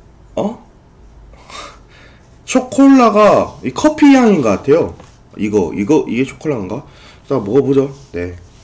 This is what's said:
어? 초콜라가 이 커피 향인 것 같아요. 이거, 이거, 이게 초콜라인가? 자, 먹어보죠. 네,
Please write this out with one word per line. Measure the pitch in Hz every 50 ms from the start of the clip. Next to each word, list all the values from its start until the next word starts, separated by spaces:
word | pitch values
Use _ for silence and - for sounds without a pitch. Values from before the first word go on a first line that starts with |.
| - _ _ _ - _ -
어? | - - 208 233 - - _ _ _ _ _ _ _ - - _ - - - - _ - - - - - - - - - _ _ - - - _ _ _ _ _ _ _
초콜라가 | - - 262 254 - - - 277 277 269 262 240 226 202 208 214 202 160 113 90 - - - -
이 | 120
커피 | - - - 302 302 - 302 285 269
향인 | 262 247 226 202 165
것 | 127 110
같아요. | 95 - - - 139 170 139 90 85 - - - - _ _ _ - -
이거, | 101 107 98 104 92 76 58
이거, | 80 101 98 156 147 - -
이게 | - 117 131
초콜라인가? | 127 - - - 160 143 131 98 - 104 131 147 - - - - - - - _ _
자, | 143
먹어보죠. | 131 104 95 110 139 127 127 139 135 135 143 139 - - - -
네, | 85 87 90 90 87 - - _ -